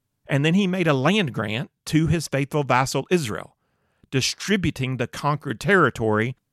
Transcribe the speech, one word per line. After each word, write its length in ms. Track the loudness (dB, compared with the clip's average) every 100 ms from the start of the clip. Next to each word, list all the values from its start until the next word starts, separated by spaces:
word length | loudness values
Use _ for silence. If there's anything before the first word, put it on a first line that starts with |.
| _ _ -4
And 180 | 0 2
then 80 |
he 140 | 4 2
made 200 | 0 0
a 60 |
land 400 | 2 2 2 0
grant 380 | -2 -4 -4 -6 _ -2
to 200 | 2 2
his 220 | 0 -2
faithful 360 | -4 -2 -2
vassal 440 | 0 0 0 -2 0
Israel, 460 | 0 0 -6 -12 _ _ _ _ _ _
distributing 880 | -2 -2 -4 0 0 0 -2 -4 -4
the 100 | -6
conquered 520 | -4 -4 -2 -4 -6
territory 760 | 2 4 4 2 0 0 0 -6 _